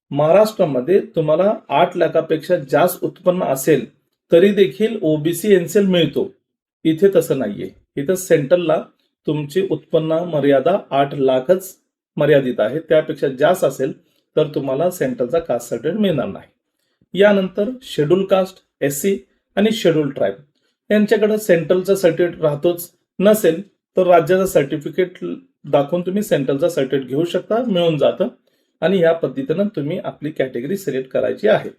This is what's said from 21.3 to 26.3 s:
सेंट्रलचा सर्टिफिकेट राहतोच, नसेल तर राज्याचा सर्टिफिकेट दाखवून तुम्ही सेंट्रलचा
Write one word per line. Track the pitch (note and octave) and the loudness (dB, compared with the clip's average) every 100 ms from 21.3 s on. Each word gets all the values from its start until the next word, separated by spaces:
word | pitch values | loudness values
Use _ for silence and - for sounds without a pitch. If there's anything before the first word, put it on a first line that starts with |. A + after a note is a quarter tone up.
| G#3+ | 0
सेंट्रलचा | - E3+ D#3 F#3 F#3 F#3+ | 2 2 2 0 0 2
सर्टिफिकेट | F3 D#3+ F3 E3+ | 2 2 -2 0
राहतोच, | D#3 D3 F3 F3 - _ _ - | -2 0 -2 -2 -8 _ _ 0
नसेल | G3+ G#3 E3+ E3 - | 2 4 2 0 -6
तर | _ _ F#3+ F3+ | _ _ 0 4
राज्याचा | F3 D#3 F#3+ F#3 | 4 4 0 2
सर्टिफिकेट | F3+ - D#3 D3+ F#3 F3+ - F3 - - _ | 0 0 -4 -6 -4 -4 -6 -10 -10 -14 _
दाखवून | D3 C#3+ C#3 F3+ | -2 0 0 -4
तुम्ही | F3+ G3+ | -4 -4
सेंट्रलचा | - | -2